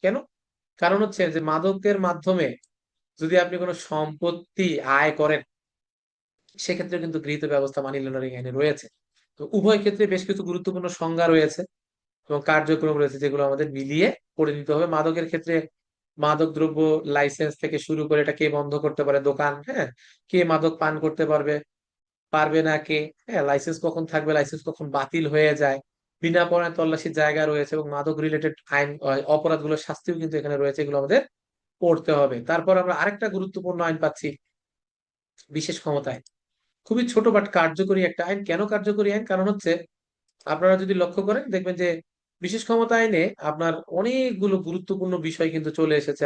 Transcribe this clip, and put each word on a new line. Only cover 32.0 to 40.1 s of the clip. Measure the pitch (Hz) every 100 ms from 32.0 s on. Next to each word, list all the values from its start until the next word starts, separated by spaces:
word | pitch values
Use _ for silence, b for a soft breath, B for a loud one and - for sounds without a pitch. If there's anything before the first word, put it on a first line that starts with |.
| 165 151
হবে। | 139 120 120
তারপর | 165 185 185
আমরা | 180 160
আরেকটা | 175 202 220 190
গুরুত্বপূর্ণ | 190 190 180 175 165
আইন | 160
পাচ্ছি, | 156 - 151 139 _ _ _ _ _ _ _ _ _ _ _ 151
বিশেষ | 151 117
ক্ষমতা | - 143 139
আইন। | 123 - _ _ _ _ _ _
খুবই | 226 240
ছোট | 226 233 214
but | 196 180
কার্যকরী | 165 156 190 190 180
একটা | - 170
আইন। | 202 196
কেন | 170 208
কার্যকরী | 208 190 208 202 202
আইন? | 233
কারণ | 190 190
হচ্ছে | 208 170 170 - _ _